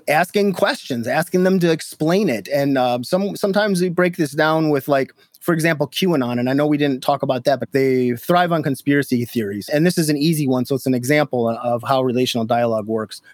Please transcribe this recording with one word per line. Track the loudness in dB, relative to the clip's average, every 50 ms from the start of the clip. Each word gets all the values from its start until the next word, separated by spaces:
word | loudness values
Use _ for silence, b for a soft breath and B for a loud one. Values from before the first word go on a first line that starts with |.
| -2
asking | 0 0 0 0 0 0 0 0 0
questions, | 0 0 0 0 -2 -2 -6 -8 -6 -6 -4 -2
asking | -2 -2 -2 0 0 2 2
them | 4 2 2
to | 2 2
explain | 0 0 -4 -8 -6 -4 0 0 2 2 2 0
it. | -2 -4 -4 -4
And, | -2 0 0 0 0
uh, | 0 0 0 0 -2
some, | -4 -2 -2 -2 -2 -2 -4
sometimes | -4 -2 0 0 2 0 0 0 0
we | 0 0
break | 0 0 0 0 0
this | -2 -4 -2
down | 0 0 2 2 2 2 2 2
with, | 0 0 0 0
like, | 0 0 0 -2 -8 b b b b _
for | -2 0 0
example, | 2 2 0 0 0 -2 -4
QAnon. | -2 -2 0 2 2 2 0 0 -2 -2
And | 0 0
I |
know | 2 2 2
we | 2 2
didn't | 2 0 0 -2 -2
talk | -2 -2 -2 0
about | 0 -2 -2 0 0
that, | 0 -2 -2
but | -2 -2
they | 0 2 2 2 2 2 2 0
thrive | -2 -2 0 2 2 2 2 2
on | 0 0
conspiracy | 0 -2 -4 -2 0 0 2 2 2 0 0 -2 -2
theories. | -2 -4 -4 -4 -4 -6 -8 -6 -2
And | 0 2 2
this | 2 2
is | 2 0 0
an | 0 0
easy | 2 0 2 0 0
one. | 0 0 0 0
So | -2 -2
it's | -2 0
an | 0 -2
example | 0 0 2 2 2 2 0 0 -2 0 0
of | -2 -2 -2 -2 -2 -2
how | 0 0 0 2
relational | 2 0 0 0 0 0 -2 -2 -2
dialogue | 0 0 0 0 0 0 -2 -2
works. | -2 -4 -4 -4 -8 -12 -18 b b